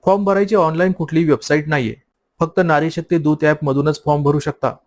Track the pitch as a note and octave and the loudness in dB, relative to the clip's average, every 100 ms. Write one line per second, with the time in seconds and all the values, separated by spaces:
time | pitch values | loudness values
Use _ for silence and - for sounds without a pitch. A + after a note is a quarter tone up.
0 | - G3 G3 G3 G3+ G#3+ E3 D#3+ F#3 F#3 | 2 0 2 0 2 2 0 2 0 0
1 | D#3 D#3+ E3 C#3+ - D3+ D3+ D3+ A#2 A2+ | -2 0 2 0 0 -2 0 -2 -2 -6
2 | _ _ _ _ E3 - F3 D3+ D#3+ D#3+ | _ _ _ _ -4 0 2 2 0 -4
3 | D#3+ E3+ D3+ D3+ D3+ D3+ D3 C3+ D3 D3 | -2 -2 0 0 2 0 0 0 0 -2
4 | - D3 C#3+ D3 D3 C#3+ C3 - | -2 0 2 0 -2 -4 -6 -6